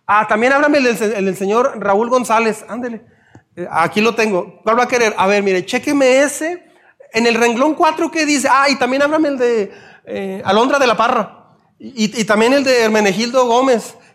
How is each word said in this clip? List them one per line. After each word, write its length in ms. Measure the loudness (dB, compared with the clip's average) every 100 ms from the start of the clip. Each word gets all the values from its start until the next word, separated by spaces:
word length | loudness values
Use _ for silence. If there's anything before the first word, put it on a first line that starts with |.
| 0
"Ah, 200 | 0 2
también 260 | 0 2
ábrame 260 | 2 2 2
el 60 |
del 120 | 2 0
se-, 220 | -2 -2
el 80 | -4
del 100 | -4
señor 380 | -2 0 0 -2
Raúl 300 | 0 0 2
González". 560 | -2 0 0 0 -4 -10
"Ándele. 340 | -10 -10 -12 -18 _ _ -20 _ -14
Eh, 100 | -6
aquí 300 | -2 -2 0
lo 140 | -2
tengo. 460 | 0 -2 -2 -6 -8
¿Cuál 160 | -2 0
va 60 |
a 40 | 0
querer? 240 | 0 0 0
A 80 | 0
ver, 160 | 2
mire, 240 | 0 -2 -2
chéqueme 560 | -4 -2 0 2 2
ese. 480 | 2 -2 -8 -8 _ _ _ _ -8
En 140 | -2 0
el 80 |
renglón 400 | 2 0 2 0
cuatro, 340 | 2 0 0 -4
¿qué 160 | -2
dice? 220 | 0 0 2
Ah, 200 | 2 2
y 80 | 0
también 260 | 0 0
ábrame 280 | 0 2 0
el 60 | 0
de, 360 | 0 0 -4 -10 -20 -20
eh, 360 | -12 -10 -8 -8
Alondra 340 | 0 2 2 2
de 80 | 2
la 100 | 2
Parra. 600 | 2 0 -4 -12 _ _ _ _
Y, 440 | -14 -4 -2 -2
y 40 |
también 280 | 0 2 4
el 100 | 2
de 220 | 2 2
Hermenegildo 600 | 2 2 2 0 0 0 2
Gómez. 500 | 2 4 0 -2 -20 _